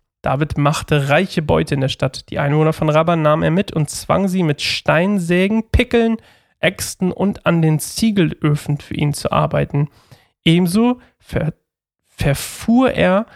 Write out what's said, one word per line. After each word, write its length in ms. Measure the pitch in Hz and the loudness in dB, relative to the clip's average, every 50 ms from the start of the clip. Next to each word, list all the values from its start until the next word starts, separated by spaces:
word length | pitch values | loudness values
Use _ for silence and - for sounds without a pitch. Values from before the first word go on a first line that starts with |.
| _ _ _ _ | _ _ _ _
David 380 | - - 135 135 156 147 - - | -4 -2 0 0 -2 -2 -2 0
machte 500 | 143 143 160 - - - 151 147 139 139 | 0 2 0 0 -2 0 0 0 2 2
reiche 320 | 143 165 196 185 - - | 2 2 2 0 -2 -4
Beute 340 | 156 147 160 156 160 - 147 | -2 0 0 0 0 0 -2
in 60 | 139 | -2
der 80 | 135 139 | -2 -2
Stadt. 400 | - - - 131 - - - - | -2 -4 -4 -6 -6 -8 -14 -10
Die 100 | - - | -6 -4
Einwohner 360 | 143 143 143 156 156 156 156 | -2 0 2 2 2 0 0
von 160 | - 160 156 | 0 -2 0
Rabba 260 | 151 156 165 170 170 | 2 2 2 2 0
nahm 260 | 165 156 151 151 160 165 | 0 2 2 2 2 2
er 80 | 160 | 0
mit 220 | 160 185 208 - - | 0 0 -2 -2 -2
und 160 | 160 151 - | -4 -4 -4
zwang 400 | - - - - 151 156 196 196 | -4 -12 -4 -2 -2 0 0 0
sie 140 | 180 190 175 | 0 0 0
mit 180 | 156 143 - | 0 -2 -2
Steinsägen, 1120 | - - - - - - 151 156 175 196 208 196 170 165 175 180 185 196 220 220 220 - - | -4 -6 -6 -4 -2 0 2 2 2 0 0 -2 0 0 0 0 2 2 0 -2 -2 0 0
Pickeln, 460 | - 247 247 - 233 226 226 226 220 - - _ _ _ _ _ _ | 0 0 2 2 0 2 2 0 -4 -6 -14 _ _ _ _ _ _
Äxten 500 | - 175 196 - - - - - 185 180 | -2 -2 -2 -2 -10 -12 -6 -4 -2 -2
und 360 | - - 190 202 196 - - | -2 0 -2 -2 -2 -2 0
an 160 | 170 170 170 160 | 0 2 2 2
den 160 | 160 156 147 | 2 2 0
Ziegelöfen 1000 | - - - - 220 226 208 202 170 151 - - - 151 147 147 - - 147 | -2 -6 -4 -2 0 0 2 2 0 0 0 -2 0 0 0 0 -2 -4 -6
für 160 | 143 - - - | -6 -6 -8 -4
ihn 220 | - 151 147 147 | -2 -2 -2 -2
zu 180 | - - - - | -4 -6 -2 0
arbeiten. 560 | - 156 147 147 147 143 - - 143 147 - - _ _ _ - _ _ _ _ _ _ | 0 0 0 0 -2 -2 -2 -2 -4 -4 -4 -6 _ _ _ -20 _ _ _ _ _ _
Ebenso 560 | 165 165 175 185 175 175 214 233 240 247 247 - _ _ _ | 2 4 4 2 2 2 2 2 2 0 -2 -8 _ _ _
ver-, 360 | _ - - - - 151 - - _ _ _ _ _ _ _ _ _ | _ -8 -6 -4 -4 -4 -6 -8 _ _ _ _ _ _ _ _ _
verfuhr 840 | _ _ - - 147 139 - - - - - - - 233 247 262 - - | _ _ -4 0 0 0 -2 -4 -10 -12 -8 -2 2 4 4 4 2 2
er 320 | - 170 180 185 196 233 - - | 2 2 2 2 2 0 -4 -12